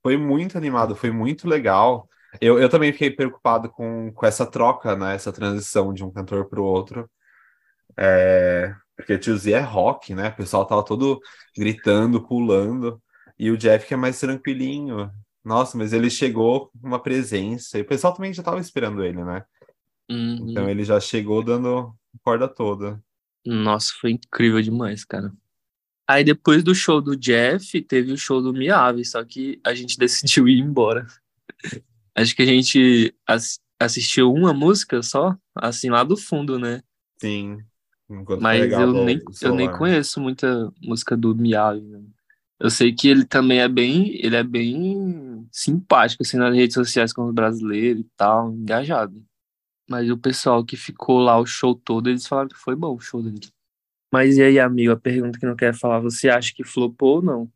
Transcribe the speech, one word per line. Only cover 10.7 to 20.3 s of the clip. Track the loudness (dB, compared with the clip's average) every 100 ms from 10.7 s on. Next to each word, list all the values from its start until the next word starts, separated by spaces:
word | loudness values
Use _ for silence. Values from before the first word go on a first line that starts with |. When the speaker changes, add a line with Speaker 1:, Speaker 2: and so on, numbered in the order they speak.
| -2
Speaker 1:
todo | -2 -2 -2 -2 -8 -20 _ -4
gritando, | -4 -2 2 2 2 0 -2
pulando. | -2 2 2 0 -4 -8 -10 _ _ _ _
E | -2
o | 0
Jeff | 4 2 2
que |
é | -2
mais | -2 -2
tranquilinho. | -6 -6 -6 -6 -6 -6 -8 -8 -10 -14 _ _
Nossa, | -4 -2 -2 -4
mas | -2
ele | 0 0
chegou | 0 -2 0 0 0 -6
com | -16 -8
uma | -6
presença. | -4 -4 -2 -4 -4 -8 -8 -8
E |
o | -4
pessoal | 0 0
também | -2 -10
já | -8
tava | -8 -8
esperando | -8 -6 -6 -4
ele, | -6 -6
né? | -8 -10 -14 _ _ _ _ _ _
Speaker 2:
Uhum. | -6 -6